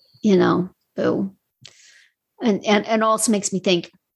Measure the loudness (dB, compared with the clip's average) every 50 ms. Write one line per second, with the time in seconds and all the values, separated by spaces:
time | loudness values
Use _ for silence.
0 | _ _ _ _ 0 2 4 4 4 2 2 0 -2 -6 -10 _ _ _ _ -4
1 | -2 -2 -2 -2 -4 -6 -10 _ _ _ _ _ -20 -20 -20 -20 -20 -20 -20 -20
2 | _ _ _ _ _ _ _ -4 -2 -2 -2 0 0 0 0 0 0 0 -2 0
3 | 0 0 0 0 0 0 0 -2 -2 -4 -6 -4 0 0 0 0 -2 -6 _ _
4 | _ _ _